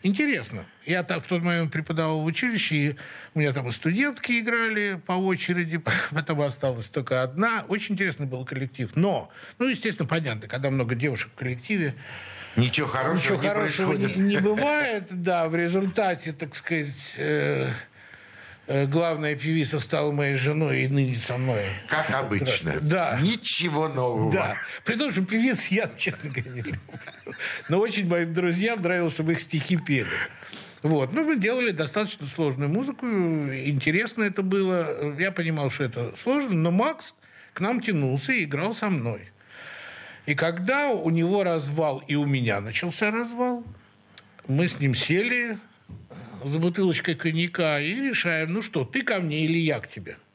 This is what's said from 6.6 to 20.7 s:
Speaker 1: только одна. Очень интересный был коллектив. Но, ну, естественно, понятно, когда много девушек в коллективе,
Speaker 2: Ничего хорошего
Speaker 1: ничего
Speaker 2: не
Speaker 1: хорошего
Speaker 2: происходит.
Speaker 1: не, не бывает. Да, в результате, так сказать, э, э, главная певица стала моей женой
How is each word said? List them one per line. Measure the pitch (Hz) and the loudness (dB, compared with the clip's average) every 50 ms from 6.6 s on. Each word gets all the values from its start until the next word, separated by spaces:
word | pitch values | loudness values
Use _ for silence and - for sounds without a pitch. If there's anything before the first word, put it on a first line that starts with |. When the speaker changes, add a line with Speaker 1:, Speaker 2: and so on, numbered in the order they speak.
| - 135 127 117 107 - | -2 -2 -2 -2 -6 -4
Speaker 1:
только | - 147 123 - 135 127 | -4 -6 -2 0 0 0
одна. | 127 127 135 165 208 233 226 208 - - | 0 0 0 0 0 2 0 -2 -2 -2
Очень | 190 214 208 - 202 | -4 -4 -2 -2 -2
интересный | 175 196 185 147 - 147 | 0 0 -2 0 -2 -4
был | 135 127 127 127 | -4 -4 -6 -6
коллектив. | - 139 131 135 127 - - 123 107 - | -6 -6 -6 -6 -6 -4 -6 -6 -2 2
Но, | 151 180 202 175 117 - - - - - - - _ | 2 2 4 2 0 -4 -8 -16 -20 -20 -20 -4 _
ну, | 240 269 | 0 0
естественно, | 247 - - 220 185 - 156 117 | 0 0 -2 -4 -2 -2 -2 0
понятно, | 160 165 156 131 113 107 113 110 | 0 0 0 -2 -6 -6 -8 -8
когда | - 131 135 139 | -6 -2 -2 0
много | 135 135 123 113 127 | 0 0 0 0 0
девушек | 120 131 151 127 110 - - - | 0 0 0 0 -2 -6 -8 -8
в | - | -6
коллективе, | 131 127 123 123 - - 208 196 165 143 - - - - - - - - - - - - - | -6 -6 -6 -6 -4 -2 0 0 0 -2 -2 -6 -14 -16 -16 -14 -14 -14 -14 -14 -16 -2 2
Speaker 2:
Ничего | 113 120 123 - - 147 | 2 2 4 4 2 0
хорошего | - - 135 131 151 170 | 0 0 0 0 2 2
Speaker 1:
ничего | 180 - - 196 135 | 2 2 2 2 2
Speaker 2:
не | 135 196 | 2 0
Speaker 1:
хорошего | 208 214 208 156 151 - 190 185 185 | 2 2 0 0 2 2 2 2 2
Speaker 2:
происходит. | - 196 - 185 190 | 2 2 0 2 4
Speaker 1:
не, | 196 202 202 | 4 4 4
не | - | 4
бывает. | 190 208 214 214 269 294 294 302 294 254 226 208 185 165 | 4 4 4 4 2 2 2 2 2 0 -2 -4 -6 -6
Да, | 185 180 170 185 180 175 165 160 | -8 -2 0 2 2 2 2 2
в | 160 | 2
результате, | 170 175 170 175 190 196 190 185 - 208 185 175 147 - 160 151 | 0 2 2 2 2 0 2 2 2 2 2 0 -2 -4 -10 -8
так | - 165 139 - | -8 -8 -8 -8
сказать, | - - - 170 160 147 143 135 - - - - | -8 -4 -2 -2 -2 -2 -4 -6 -8 -8 -8 -6
э, | - 147 151 151 147 143 147 143 135 131 127 123 - - - _ - - - - - - - - - - - - - - | -4 0 0 2 2 2 2 2 0 0 -2 -4 -6 -8 -16 _ -20 -20 -20 -20 -20 -20 -20 -20 -20 -20 -20 -20 -16 -6
э, | - 139 139 139 | -2 0 2 2
главная | 139 143 165 170 165 160 151 151 151 151 | 2 2 2 2 2 0 0 0 -2 -2
певица | 131 127 160 160 165 147 - 156 147 | -2 0 0 2 2 2 2 0 -2
стала | - - - 151 147 151 | -2 0 0 0 2 2
моей | 147 143 147 139 139 | 2 2 2 2 2
женой | 131 127 139 151 156 160 143 | 2 2 2 2 2 2 2